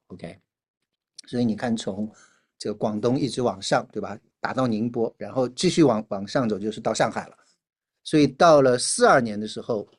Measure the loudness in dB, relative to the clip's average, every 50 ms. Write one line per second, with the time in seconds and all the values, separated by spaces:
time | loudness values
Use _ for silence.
0 | _ _ -20 -18 -16 -18 -18 -20 _ _ _ _ _ _ _ _ _ _ _ _
1 | _ _ _ -20 -16 -8 -4 -2 -2 -2 -2 -2 -4 -4 -4 -4 -4 -6 -8 -6
2 | -8 -10 -10 _ _ _ _ _ _ _ _ -12 -10 -10 -6 -4 -4 -4 -4 -2
3 | -2 -2 0 0 -2 -4 -4 -2 -2 -2 -4 -4 -4 -2 -2 -2 -2 -4 -8 -10
4 | -10 -10 -12 -14 _ _ _ _ -8 -6 -4 -2 -2 0 0 -2 -2 -4 -4 -4
5 | -4 -4 -6 _ -14 -8 -4 -2 -4 -2 -2 -2 -2 0 2 4 4 4 4 2
6 | -2 -6 -8 -8 -6 -4 -2 -2 -2 -2 -2 -4 -4 -6 -6 -4 -4 -4 -2 0
7 | -2 -2 -2 -6 -10 -12 -16 _ _ _ _ _ _ _ _ _ _ _ _ _
8 | _ 0 2 4 4 4 4 4 6 8 8 8 8 6 4 2 0 -4 0 2
9 | 4 6 6 4 2 0 -4 -6 -8 -8 -10 -10 -6 -4 -4 -4 -6 -8 _